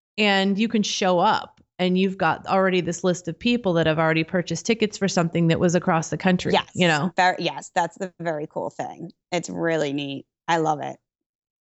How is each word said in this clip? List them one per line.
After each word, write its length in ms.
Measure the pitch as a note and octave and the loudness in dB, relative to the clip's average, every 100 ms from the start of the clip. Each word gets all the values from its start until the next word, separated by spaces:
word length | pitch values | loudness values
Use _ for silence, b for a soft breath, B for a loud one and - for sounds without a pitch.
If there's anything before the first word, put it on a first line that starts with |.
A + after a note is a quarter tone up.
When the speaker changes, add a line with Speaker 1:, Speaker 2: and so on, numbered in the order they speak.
| _ - | _ -2
Speaker 1:
and 400 | G#3+ G3 G3 G3 | 2 4 2 2
you 100 | A3+ | 0
can 140 | A3+ | 0
show 380 | G3 - F#3+ F3 | 0 0 2 4
up, 420 | G#3 - - _ _ - | 2 0 -4 _ _ -2
and 180 | F3+ F#3 | 0 2
you've 220 | F#3+ F#3+ | 2 0
got 300 | E3 - - | -2 -2 -2
already 340 | F#3+ F#3+ F#3 | 0 2 0
this 220 | D#3+ E3+ | -2 -2
list 240 | F#3 F3 - | -2 -2 -4
of 100 | D#3+ | -4
people 360 | A#3+ A#3+ G3 | 0 0 2
that 120 | E3 D#3+ | 2 2
have 140 | D#3 | 2
already 240 | D#3+ D#3+ | 2 0
purchased 420 | D#3+ F#3 E3 E3 - | 0 -2 -4 -4 -2
tickets 320 | A3+ G#3 - | 0 -2 -2
for 100 | G3 | -2
something 400 | F#3 E3 E3+ E3 | 0 0 2 2
that 120 | D#3+ | 4
was 160 | F3 F3 | 2 2
across 340 | - E3 D#3 | 2 0 -2
the 80 | D#3 | -2
country, 340 | F#3 F3+ - | 0 2 2
Speaker 2:
Yes. 200 | F3 - | 0 0
Speaker 1:
you 140 | - F3 | 0 2
know? 240 | D3+ C#3+ - | 2 0 2
Speaker 2:
Ver-, 200 | F3+ - | 2 2
yes, 320 | E3 C#3 - - | -4 -6 -6 -2
that's 200 | E3+ - | -2 -4
the 120 | F#3+ - | -12 -8
very 280 | E3+ D3+ D#3 | -6 -4 -6
cool 240 | - - | -6 -8
thing. 400 | - C#3+ - E3 - _ | -8 -10 -12 -16 -18 _
It's 200 | F3 E3+ | -6 -4
really 420 | F3 E3 D#3+ D3 | -4 -2 0 -2
neat. 320 | C#3+ C#3 C#3 - _ - | -4 -6 -8 -12 _ -2
I 100 | E3 | 0
love 240 | D#3 D3+ | 0 -2
it. 160 | C3+ C3 _ _ _ _ _ _ | -6 -12 _ _ _ _ _ _